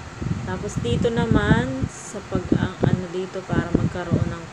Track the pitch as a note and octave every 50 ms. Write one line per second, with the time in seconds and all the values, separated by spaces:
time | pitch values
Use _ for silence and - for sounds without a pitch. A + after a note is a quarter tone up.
0 | - - - - - - - - - - F#3 F#3+ G3+ G#3 - - - A#3+ A#3+ A#3+
1 | A#3+ A#3 A3+ A#3+ A#3 A3+ A3 G#3 G#3 G#3 A3 A#3 B3 C4 C4 C4 - - - -
2 | - - - G3+ - - F#3+ F#3 F3 - - - - F#3+ F#3+ - F#3 F#3 F3+ F3+
3 | F#3 F3 E3 F#3 F#3 F3+ - F#3+ F#3 - F3 E3+ E3 E3+ F3 - - - - F3+
4 | F3 E3+ F3 F3 - - E3+ E3+ E3+ -